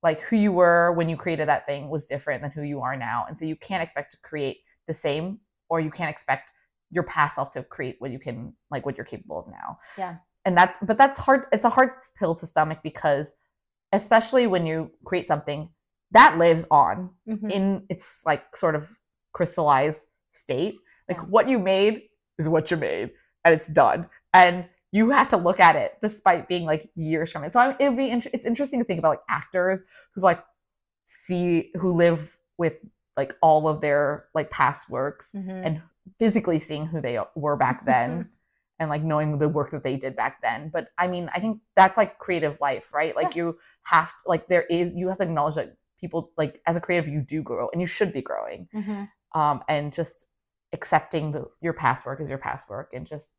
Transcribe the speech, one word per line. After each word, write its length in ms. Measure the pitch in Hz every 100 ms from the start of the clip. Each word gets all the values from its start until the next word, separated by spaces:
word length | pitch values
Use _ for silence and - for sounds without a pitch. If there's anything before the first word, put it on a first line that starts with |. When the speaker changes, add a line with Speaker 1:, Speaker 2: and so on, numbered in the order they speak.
Speaker 1:
Like, 160 | - -
who 140 | - 226
you 160 | 208
were 400 | 180 175 170 170
when 160 | 170 165
you 80 | 165
created 300 | - 160 151
that 180 | 143 -
thing 240 | 143 139
was 160 | 156 -
different 380 | 139 151 131
than 80 | 147
who 100 | 151
you 200 | 147 143
are 140 | 127 135
now. 300 | 117 117 98
And 80 | 160
so 80 |
you 120 | 160 156
can't 260 | - 190
expect 300 | 165 - 143
to 60 | _
create 400 | - 151 135 - _ _ -
the 80 |
same, 460 | 160 156 147 175 214 _ _ _
or 120 | 165
you 100 | 156
can't 220 | - 165
expect 400 | 151 - 139 - _ _ _ _
your 100 | 170
past 320 | 165 - 147 -
self 160 | 135
to 100 | 131
create 320 | 127 - 131 131
what 140 | 135
you 80 | 127
can, 340 | - 110 117 - _
like, 160 | 139 135
what 120 | 127
you're 80 | -
capable 340 | 107 - -
of 80 | -
now. 320 | - 50 160 - -
Speaker 2:
Yeah. 200 | 180 170 _ _ 190
Speaker 1:
And 100 | 175
that's, 220 | 185 -
but 160 | 196 214
that's 180 | 269 277
hard. 280 | - 269 269
It's 140 | 208 233
a 60 |
hard 180 | 233 262 - - _
pill 160 | 175 165
to 100 | 165
stomach 340 | - 156 156
because 500 | 156 - 156 143 151 _ _ _ _ _ _
especially 520 | 202 208 226 226 262 240
when 200 | 185 165
you 240 | 160 160 _ -
create 200 | 185 -
something 440 | 147 151 147 151 _ _ _ _
that 260 | 214 294 165
lives 300 | 170 165 165
on 400 | 151 87 104 185 _ -
Speaker 2:
Mm-hmm. 220 | 214 214
Speaker 1:
in 360 | 196 196 196 -
its, 320 | 175 - - 160
like, 280 | 147 - -
sort 200 | 175 151
of 160 | 151 _ _ _ _
crystallized 720 | - 175 - 151 135 147 151 _ _ _
state, 480 | - - 127 185 - _ _ -
like, 80 | 175
Speaker 2:
Yeah. 60 |
Speaker 1:
what 240 | 190 208 247
you 80 | 254
made 460 | 185 190 202 220 - _ _ -
is 100 | 156
what 220 | 160 156
you 80 | 170
made 340 | 113 82 120 - _ _
and 120 | - 165
it's 120 | 240
done. 400 | 156 120 - 170 _ _
And 340 | 185 180 180 175 _ _
you 180 | 202 226
have 180 | 277 254
to 80 | 208
look 220 | 175 185
at 160 | 175 147
it 220 | 113 -
despite 460 | 214 214 196 175 -
being, 180 | 180 165
like, 240 | 156 - -
years 360 | 156 160 165
from 120 | 165
it. 80 | 147
So 80 | 240
I'm, 160 | 254 269
it'd 180 | 277 240
be 120 | 269
int-, 180 | 240 247
it's 120 | 240 -
interesting 340 | 233 285 262
to 60 | 240
think 140 | 170
about, 100 | 156
like, 120 | 147 -
actors 520 | 220 - 185 180 190 _ - _
who've, 100 | -
like, 180 | 185 170 - _ _ _ _ _
see, 680 | _ - - 180 175 170 - 180
who 160 | 185
live 460 | 170 170 165 151 _ _ -
with, 160 | 165 156 - _ _ -
like, 180 | 139 -
all 260 | 160 156 156
of 140 | 151
their, 460 | 151 143 143 147 _
like, 160 | 160 160
past 380 | - 139 147 -
works 420 | 131 139 143 - 196
Speaker 2:
Mm-hmm. 140 | 185 190 185
Speaker 1:
and 160 | 156 - _ - _
physically 400 | 226 220 - 160
seeing 260 | - 151 156
who 160 | 165
they 180 | 135 117 98 -
were 220 | 147 143
back 280 | 131 123 -
Speaker 2:
<laughs> 60 |
Speaker 1:
then 380 | 127 123 165 175 _ _ _ _ _
and, 100 | 160
like, 140 | 151
knowing 340 | 156 151 151 147
the 120 | 151
work 220 | 151 143
that 120 | 156
they 140 | 131 135
did 180 | 131 120
back 260 | 131 -
then. 280 | 117 113 151
But 200 | 165 - -
I 100 | 180
mean, 220 | 180 175
I 60 | 180
think 200 | 214 220 _ -
that's, 220 | 190 190
like, 200 | 202 -
creative 380 | - 175 151 143
life, 320 | 143 131 -
right? 220 | 147 160 -
Like 200 | 359 170
Speaker 2:
Yeah. 80 |
Speaker 1:
you 140 | 170 165 _ _
have 260 | - 165 160
to, 140 | - -
like, 180 | 170 -
there 160 | 180
is, 300 | 165 170 175
you 140 | 170 185
have 100 | 190
to 60 |
acknowledge 320 | 185 160 151 156
that 200 | - _ _ _
people, 320 | 147 165 165 -
like, 240 | 151 - -
as 80 | 170
a 60 |
creative, 260 | - 175 151
you 120 | 151
do 200 | 131 156
grow 280 | 147 110 120
and 100 | 170
you 60 | 175
should 240 | - 208
be 80 | 139
growing. 460 | - 52 53 85 180
Speaker 2:
Mm-hmm. 300 | 214 202 202 202 _ _ 160
Speaker 1:
Um, 240 | 147 139 -
and 240 | 151 147
just 340 | 147 165 - - _ _ _ _
accepting 580 | - - 156 - 165 151
the, 160 | 151 - _
your 120 | 165
past 320 | 160 139 131 -
work 140 | 135
is 80 | 147
your 80 | 135
past 320 | - - -
work 220 | 104 160
and 120 | 131 156
just 280 | 151 -